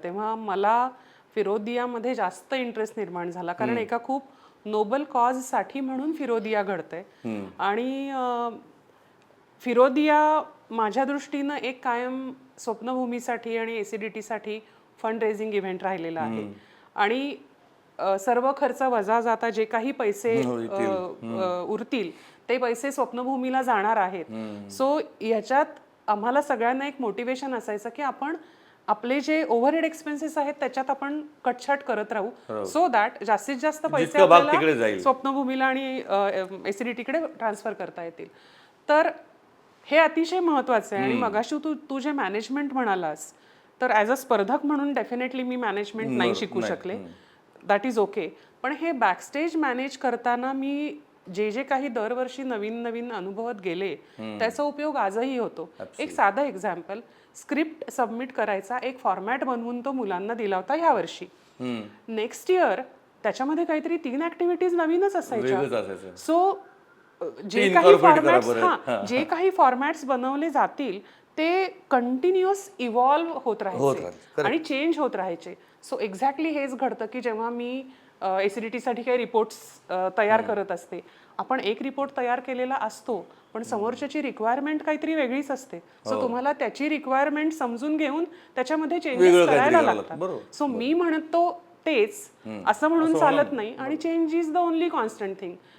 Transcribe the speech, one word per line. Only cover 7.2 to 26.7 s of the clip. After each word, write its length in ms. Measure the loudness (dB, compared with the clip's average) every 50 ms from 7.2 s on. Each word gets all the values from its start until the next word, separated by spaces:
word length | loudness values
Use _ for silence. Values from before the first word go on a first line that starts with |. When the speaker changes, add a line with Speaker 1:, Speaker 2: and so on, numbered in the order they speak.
| -8 -6 -6 -6 -8 -10 -6 -2
Speaker 1:
आणि, 520 | -2 0 0 0 -2 -2 -4 -4 -6 -6
अ, 380 | -4 -4 -2 -2 -2 -2 -4 -6 -8 -10 -16 -20 -20 _ _ _ _ _ _ _ _ _ _ _ _ _ _ _ _ _
फिरोदिया 840 | -4 2 6 6 6 6 6 4 4 6 6 6 6 6 4 2 0 -4 -12 -20 _ _
माझ्या 340 | -2 -2 -2 0 2 0 0
दृष्टीनं 500 | 0 -2 -4 -6 -6 -6 -4 -4 -4 -4
एक 300 | -4 -6 -6 -8 -4 -4
कायम 480 | -4 -2 -2 -4 -4 -6 -6 -8 -10 -12 -16 -20 -20 _ -10
स्वप्नभूमीसाठी 1000 | -8 -8 -6 -6 -4 -4 -4 -2 -2 -4 -4 -6 -4 -4 -6 -6 -4 -4 -4
आणि 200 | -4 -4 -4 -4
एसीडीटीसाठी 840 | -6 -6 -6 -6 -8 -8 -8 -8 -10 -8 -8 -8 -8 -6 -8 -10 -10 -12 -18 -20 -20 _ _ _ -6
फंड 200 | -4 -4 -2 0
रेझिंग 320 | 0 0 0 -2 -4 -2 -2
इव्हेंट 280 | -2 -2 -2 -6 -4
राहिलेला 380 | -2 -4 -4 -2 -4 -6 -4 -4
आहे. 200 | -4 -4 -4 -6
Speaker 2:
हम्म. 120 | -6 -8 -12 -16 -20 -20 -20 -20 -20 -12 _
Speaker 1:
आणि, 420 | 0 2 2 2 0 -2 -4 -6 -10 -14 -20 _ _ _ _ _ _ _ _ _ -4
अ, 200 | 0 0 0 2
सर्व 340 | 2 2 2 4 2 2 0
खर्च 260 | 2 0 -2 0 0
वजा 380 | 0 2 2 2 2 2 2 2
जाता 300 | 2 2 0 0 -2 -2
जे 140 | 0 -2 -2
काही 280 | 0 0 -2 -2 -2
पैसे, 480 | -4 0 -2 -2 -2 0 0 0 2 2
Speaker 2:
हम्म, 200 | 2 0 -2 -2
येतील. 260 | -4 -4 -2 -2 0
Speaker 1:
अ, 40 | 0
Speaker 2:
हम्म. 500 | 0 -2 -4 -6 -10 -10 -10 -8 -4 -4
Speaker 1:
अ, 240 | -2 -2 -2 -4 -4 -4
उरतील, 420 | -4 -6 -4 -4 -4 -2 -2 -4 -8 -14 -20 -20 -20 _ _ -2
ते 100 | 0 0
पैसे 340 | 2 0 -2 -2 -4 -4
स्वप्नभूमीला 680 | -2 -2 -2 -2 -2 -4 -4 -4 -4 -2 -2 0 0 0
जाणार 340 | 2 2 2 2 2 2 2
आहेत. 280 | 2 2 0 -2 -6 -8 -8
Speaker 2:
हम्म. 400 | -8 -8 -8 -8 -10 -12 -12 -12 -4 0
Speaker 1:
So, 220 | 2 2 2 0 -2 -6 -10 -6
ह्याच्यात 460 | -2 0 0 0 0 2 2 2 2 2 -2 -12 -20 _ _ _ _
आम्हाला 360 | -2 -2 0 0 2 2 2
सगळ्यांना 440 | 2 2 0 0 2 0